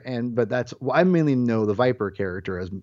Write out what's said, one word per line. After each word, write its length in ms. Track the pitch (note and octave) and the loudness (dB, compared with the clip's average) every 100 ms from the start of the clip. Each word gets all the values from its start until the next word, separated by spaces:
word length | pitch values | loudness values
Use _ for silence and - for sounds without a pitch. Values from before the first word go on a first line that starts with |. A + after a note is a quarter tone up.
And, 300 | C3 B2 A#2+ | -6 -4 -2
but 160 | A#2 G#2 | 0 0
that's, 240 | B2 B2 - B2+ | 0 -4 -6 0
I 100 | C#3 | 2
mainly 320 | F3+ E3+ D3+ | 4 4 4
know 300 | B2+ A#2+ A2+ | 2 2 2
the 80 | G#2+ | 2
Viper 380 | G#2 B2+ A#2 G2 | 2 2 0 -4
character 480 | F#2+ F#2+ F#2 F#2+ F2+ | -4 -4 -6 -6 -6
as 120 | F#2 F#2+ | -8 -10